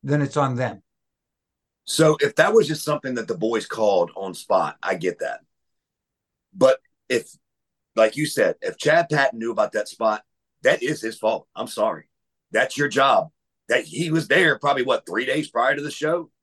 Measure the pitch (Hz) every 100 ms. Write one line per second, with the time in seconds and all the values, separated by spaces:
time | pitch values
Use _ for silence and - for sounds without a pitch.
0 | 135 147 139 151 139 120 123 - _ _
1 | _ _ _ _ _ _ _ _ - -
2 | 156 151 143 - 175 220 160 156 - 147
3 | 135 123 101 92 107 113 - - 107 95
4 | 87 - 98 87 - 95 78 - 90 92
5 | 90 87 90 - _ _ _ _ _ _
6 | _ _ _ _ _ - 131 - _ _
7 | _ 123 - - _ _ _ _ _ -
8 | 110 131 151 - 95 - 95 92 151 160
9 | 165 151 139 117 117 110 104 110 104 -
10 | 110 107 _ _ _ _ 127 - 123 127
11 | 113 110 107 113 - - 110 - 101 80
12 | - _ _ _ _ 107 127 - 143 135
13 | 135 117 - _ _ _ _ 120 160 156
14 | 170 160 - 151 170 135 147 135 127 117
15 | - 95 127 143 151 - 123 143 147 139
16 | 151 170 165 _